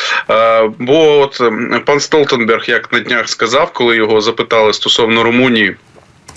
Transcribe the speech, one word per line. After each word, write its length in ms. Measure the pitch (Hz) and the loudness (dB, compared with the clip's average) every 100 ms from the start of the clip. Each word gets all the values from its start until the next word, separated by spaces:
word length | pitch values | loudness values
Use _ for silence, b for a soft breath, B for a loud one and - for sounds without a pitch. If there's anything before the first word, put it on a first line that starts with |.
| B B B | B B B
Е, 380 | 110 113 113 110 110 | 0 2 2 0 -2
бо 400 | 123 160 156 147 | 0 4 4 4
от, 220 | 135 - | 2 0
м, 400 | 120 110 120 117 - | -2 -2 -4 -4 -2
пан 140 | 143 | -2
Столтенберг, 640 | - 160 - 127 110 110 - | 0 0 0 0 0 -2 -2
як 260 | 117 - | -4 -2
на 60 | 120 | -6
днях 300 | 98 120 110 | -4 -6 -4
сказав, 440 | - 113 127 165 | -4 -2 -2 -2
коли 220 | - 120 117 | -2 0 0
його 260 | 107 110 | 2 0
запитали 520 | 107 113 117 113 107 | 0 -2 -2 2 2
стосовно 500 | 101 - - 113 113 | 0 -2 0 2 2
Румунії, 520 | 117 120 127 117 101 - _ - _ _ - | 0 2 2 2 0 -4 _ -20 _ _ -20